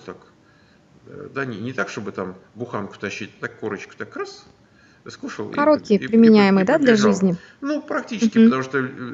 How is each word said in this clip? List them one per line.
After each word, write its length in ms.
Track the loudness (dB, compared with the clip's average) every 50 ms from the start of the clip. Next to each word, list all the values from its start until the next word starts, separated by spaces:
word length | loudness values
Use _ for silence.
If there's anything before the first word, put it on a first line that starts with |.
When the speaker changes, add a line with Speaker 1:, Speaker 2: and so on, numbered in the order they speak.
| -14
Speaker 1:
так. 120 | -18 -18 -18 _ _ _ _ _ _ _ _ _ _ _ _ _ _ _ _ _
Э, 220 | -20 -20 -18 -18 -12 -10
да, 100 | -10 -8
не, 140 | -8 -8 -10
не 140 | -10 -10
так, 160 | -8 -8 -10 -10
чтобы 240 | -10 -12 -12 -12
там 240 | -10 -10 -10 -10 -12 -16 _ _ -16
буханку 400 | -14 -12 -10 -10 -10 -10 -12 -12 -12
тащить, 300 | -12 -12 -10 -12 -14 -16 -14 -14
так 180 | -14 -14 -12 -10
корочку 360 | -10 -10 -10 -10 -12 -16 -18 -16
так 160 | -16 -14 -12
раз, 320 | -12 -12 -12 -14 -20 -20 _ _ _ _ _ _ _ _ _ _ _ -20 -20
скушал 420 | -18 -16 -16 -14 -12 -12 -12 -8
и 40 | -4
Speaker 2:
Короткие, 440 | 0 2 2 2 2 2 0 0 0
Speaker 1:
и, 40 |
и, 40 | 0
и 20 | 2
Speaker 2:
применяемые, 560 | 4 6 8 8 8 8 6 6 4 4 2
да, 140 | 2 2 2
для 140 | 4 4
Speaker 1:
побежал. 180 | 4 4 4 2
Speaker 2:
жизни? 240 | 2 2 0 0 0 -2 -8 -16 -16 _
Speaker 1:
Ну, 180 | -6 -6 -6 -6
практически, 560 | -6 -6 -8 -8 -8 -8 -4 -2 -2 2 4 6
Speaker 2:
Мгм. 60 | 6
Speaker 1:
потому 160 | 6 4 2
что, 160 | -2 -4 -4 -4
э, 100 | -4 -4 -6 -10 -14 -12